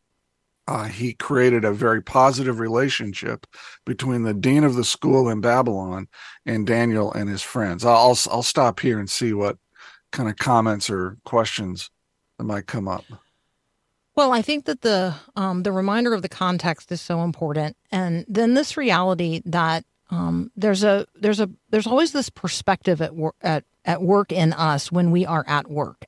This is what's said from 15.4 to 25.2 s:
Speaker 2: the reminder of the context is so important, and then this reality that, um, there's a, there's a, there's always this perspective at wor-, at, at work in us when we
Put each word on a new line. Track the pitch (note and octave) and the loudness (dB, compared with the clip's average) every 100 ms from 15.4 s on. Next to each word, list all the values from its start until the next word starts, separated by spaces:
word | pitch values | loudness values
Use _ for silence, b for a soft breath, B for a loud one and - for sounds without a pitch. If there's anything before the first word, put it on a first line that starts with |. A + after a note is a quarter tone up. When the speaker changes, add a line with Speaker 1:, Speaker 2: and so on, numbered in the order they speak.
| F#3+ F3+ | -4 -2
Speaker 2:
the | F#3+ | -2
reminder | F#3+ F#3+ G#3+ A#3+ | 0 0 0 0
of | G#3+ | -2
the | F3+ | -4
context | - F#3 F3+ F3+ D#3 - | -4 -2 0 -2 -4 -6
is | F3 | -10
so | - E3+ | -4 -2
important, | E3+ - D#3+ D3 D3+ - _ | -2 -4 -4 -2 -4 -8 _
and | F#3+ F3+ E3+ G3+ | -4 -2 -4 -4
then | G#3 A3+ | 0 2
this | B3+ D4+ - | 2 0 -2
reality | C4 E3+ F#3 F3 E3+ E3 | 0 2 2 0 -2 -4
that, | F3+ E3+ E3 E3 - _ _ | -2 0 0 -2 -6 _ _
um, | E3+ E3+ E3+ F#3 - | -6 -2 -4 -4 -2
there's | G#3 G3 | 0 2
a, | G#3 G3 - - | 2 2 -2 -4
there's | G#3 G#3 | -2 0
a, | G3+ - _ | -2 -6 _
there's | G#3+ A3 | -2 0
always | B3+ E4 | 2 2
this | C#4+ A#3+ | 0 -4
perspective | - F3+ - - F#3 - D#3+ | -6 -8 -4 -2 0 0 0
at | D#3+ D#3+ | -2 -4
wor-, | D#3 - | -8 -4
at, | F3 D#3 - _ - | -4 -4 -6 _ -4
at | E3 | -2
work | F3+ G3+ G3+ | 2 2 2
in | F3+ D#3+ | 2 2
us | D#3+ D#3+ C#3+ - | 2 0 0 0
when | F3 F3 | 2 4
we | F3 | 2